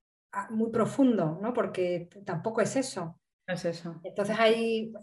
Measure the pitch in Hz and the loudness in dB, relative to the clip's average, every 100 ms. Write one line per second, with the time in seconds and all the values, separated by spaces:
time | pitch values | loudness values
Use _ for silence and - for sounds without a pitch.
0 | _ _ _ 196 202 220 226 226 214 - | _ _ _ -8 -4 -2 0 2 2 4
1 | 269 214 160 160 214 240 202 - 180 175 | 4 4 2 -2 -2 0 -2 0 0 -2
2 | 170 - 196 170 226 226 202 269 262 - | -6 -12 -8 -4 -2 0 0 0 -2 -4
3 | 165 - _ _ - 175 175 165 170 165 | -8 -10 _ _ -8 -4 -4 -4 -8 -12
4 | - - 202 214 226 226 226 226 220 - | -8 -4 -2 4 4 4 2 0 -2 -8